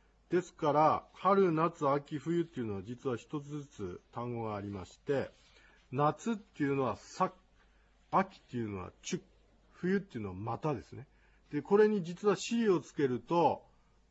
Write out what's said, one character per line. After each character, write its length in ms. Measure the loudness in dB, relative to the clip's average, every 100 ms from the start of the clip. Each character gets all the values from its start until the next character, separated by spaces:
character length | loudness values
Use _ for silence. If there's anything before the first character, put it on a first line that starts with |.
| _ _ -4
で 140 | -2
す 100 | -2
か 220 | -4 0
ら、 300 | 4 4 4 -2
春、 380 | -4 2 4 4
夏、 360 | 4 0 0 0
秋、 300 | 0 -2 -8
冬 240 | -2 -2
っ 20 |
て 160 | -2 -4
い 40 |
う 20 | -6
の 80 |
は 80 | -6
実 260 | -8 -8 -4
は 80 | -4
一 240 | -6 -10
つ 80 | -8
ず 160 | -12
つ 360 | -12 -10 -10 -10 _
単 240 | -8 -6 -4
語 80 |
が 120 | -4 -6
あ 40 |
り 80 | -6
ま 160 | -8
し 160 | -12 -12
て、 300 | -4 -2 -2 -10 _ -20 -20 _ -8
夏 420 | 0 0 0 -4
っ 40 | -6
て 280 | -6 -4
い 40 | -2
う 80 | 0
の 80 |
は 140 | -2 -4
さ、 340 | -8 -4 -4 -4 _ _ _ _ _ _ -2
秋 260 | 0 0 -4
っ 40 |
て 160 | -10 -6
い 60 | -6
う 20 |
の 120 | -6
は 120 | -10 -14
ち 120 | -8
ゅ、 80 | -8 -8 _ _ _ _
冬 240 | -6 0 0
っ 40 |
て 180 | -2 -8
い 20 |
う 40 |
の 40 | -8
は 60 |
ま 240 | -6 -6 -4
た 160 | -2
で 80 | -4
す 100 | -6
ね。 140 | -16 -18 _ _ _ -8
で、 120 | -6
こ 160 | 2 6
れ 100 | 6
に 160 | 4
実 240 | -2 -2 0
は 80 | 0
シ 220 | 0 2
リ 100 | 4
を 120 | 2
つ 140 | 2
け 140 | 0 0
る 120 | 0
と、 440 | 0 4 4 2 -8 _ _ _ -8